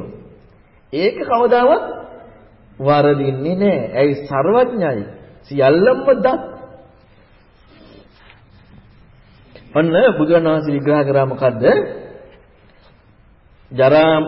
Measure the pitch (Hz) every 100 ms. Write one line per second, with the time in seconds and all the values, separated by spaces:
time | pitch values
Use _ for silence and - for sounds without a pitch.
0 | - - - - _ _ _ _ _ 143
1 | 196 - 277 233 240 240 247 359 - -
2 | - - - - - _ _ - 135 147
3 | 143 139 135 131 151 185 202 156 113 113
4 | 143 139 - 135 156 233 247 240 165 117
5 | 101 - - - - 143 160 160 220 254
6 | 285 254 262 294 - - - - - _
7 | _ _ _ _ _ _ _ - - -
8 | - _ - - _ - - - - -
9 | _ _ _ _ - - - 147 165 170
10 | 254 156 151 170 165 156 147 143 139 147
11 | 139 139 135 127 127 113 147 285 - -
12 | - - - - _ _ _ _ _ _
13 | _ _ _ _ _ _ _ 127 131 151
14 | 160 156